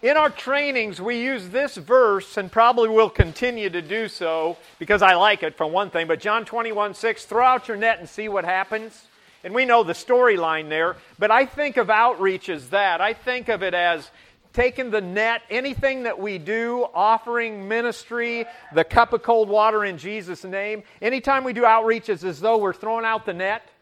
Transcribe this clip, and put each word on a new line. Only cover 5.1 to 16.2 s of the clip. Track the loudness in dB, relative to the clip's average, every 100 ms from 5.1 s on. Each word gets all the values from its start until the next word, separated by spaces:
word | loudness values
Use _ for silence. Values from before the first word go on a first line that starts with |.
like | 6 4 2
it, | -2 -4
for | -4
one | -2 -2
thing, | -4 -2
but | -4
John | 0 -2 -4
twenty-one | -6 -6 -4 -4
six, | -4 -4 -4 -4
"Throw | 2
out | 4 2 -2
your | -2
net | 0 0
and | -6
see | -12 -4
what | -4 -2
happens." | -2 -2 -6 -8 -20 _ _ _ _
And | -8
we | -4 4
know | 4
the | 4
storyline | -4 0 4 4 4 0 -2 -4
there, | -2 -2 -4 -16 _
but | 2
I | 4
think | 2 -2 -4 -2
of | 2
outreach | 4 2 2 -2 -2 -6
as | -10 -4
that. | 0 0 2
I | -2
think | -2 -6 -6 -4
of | -2
it | -2
as | 0 0 0 -6 _ _ _ _
taking | -2 0 0 -4
the | -4
net, | -4 -2 -2 -2 -4
anything | -6 -4 -2 -2 -2
that | -6
we | -6